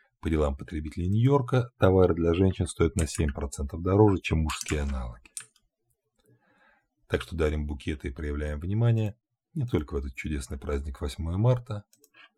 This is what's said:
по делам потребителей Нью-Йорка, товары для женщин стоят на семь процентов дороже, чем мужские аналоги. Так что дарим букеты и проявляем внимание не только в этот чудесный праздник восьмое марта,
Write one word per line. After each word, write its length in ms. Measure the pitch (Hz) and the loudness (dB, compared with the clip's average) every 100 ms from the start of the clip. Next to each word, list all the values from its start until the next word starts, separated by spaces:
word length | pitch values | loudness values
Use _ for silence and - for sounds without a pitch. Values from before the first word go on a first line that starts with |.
| _ _ | _ _
по 100 | 82 | -2
делам 260 | 78 73 69 | 0 0 -2
потребителей 520 | - 78 76 - 87 | -8 -8 -8 -4 0
Нью-Йорка, 640 | 107 123 143 123 131 123 _ | 2 4 4 2 0 0 _
товары 360 | 95 95 90 | 4 6 6
для 180 | 85 82 | 4 2
женщин 360 | 82 95 90 87 | 4 4 2 -4
стоят 260 | - 82 | 2 0
на 140 | - 78 | 2 -2
семь 240 | - 78 | 0 -2
процентов 500 | - 71 - 69 82 | -2 -6 -6 -8 -4
дороже, 380 | 90 98 107 92 | 0 6 6 4
чем 180 | - 80 | 0 0
мужские 440 | 78 - - 76 | 0 -4 -4 -4
аналоги. 500 | 71 65 62 60 - - - _ _ _ _ _ _ _ _ _ _ _ _ _ _ _ _ | -2 -4 -8 -12 -18 -20 -20 _ _ _ _ _ _ _ _ _ _ _ _ _ _ _ _
Так 120 | - | -4
что 160 | - 82 | -4 -2
дарим 300 | 78 76 73 | 0 0 -4
букеты 420 | 71 - 76 92 | -6 -6 -6 -8
и 20 | |
проявляем 480 | - 76 73 73 73 | -8 -6 -6 -6 -6
внимание 560 | 85 104 117 113 107 - _ _ _ | -4 0 2 2 0 -6 _ _ _
не 140 | 165 123 | -8 -2
только 260 | 82 71 | -2 -2
в 40 | 71 | -4
этот 160 | 69 | -6
чудесный 440 | - 78 73 - 69 | -8 -6 -6 -6 -10
праздник 440 | 78 71 71 71 | -6 -6 -6 -8
восьмое 340 | 85 - 82 92 | -8 -6 -6 0
марта, 480 | 117 127 120 104 - _ _ _ - | 0 0 -4 -12 -12 _ _ _ -20